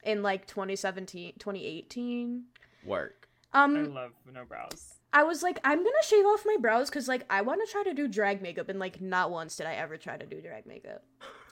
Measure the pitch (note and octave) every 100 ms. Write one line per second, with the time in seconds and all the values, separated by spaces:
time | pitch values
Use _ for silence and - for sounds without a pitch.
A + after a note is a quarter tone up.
0 | - G#3+ G3+ F#3+ - - F#3+ G3 G3 F#3+
1 | F#3 F3+ F3 - - G3 - D#3+ - -
2 | A#3+ A#3+ A#3+ A#3+ B3 _ _ _ - F#2+
3 | C#2 - - _ _ C4+ C#4+ D4 D4 C3+
4 | B2 - B2+ B2+ B2+ - - - - -
5 | _ C#4 D#4 E4 F4+ D#4 C4+ D4+ F#4+ C#5+
6 | D#5 G#4+ G4+ G#4+ G#4+ G#4+ A#3 A3+ C#4 D4
7 | A#3+ B3+ - G3 A3 E4+ A4 G4+ G4 C#4+
8 | C#4+ G3+ G3+ G3 F#3 E3+ F3 G3 F#3 F3
9 | F#3 F#3 F3 E3+ D#3+ - D#3+ C#3 D#3 D#3
10 | - D3+ - D3+ E3 G#2+ - - - -
11 | _ _ - - -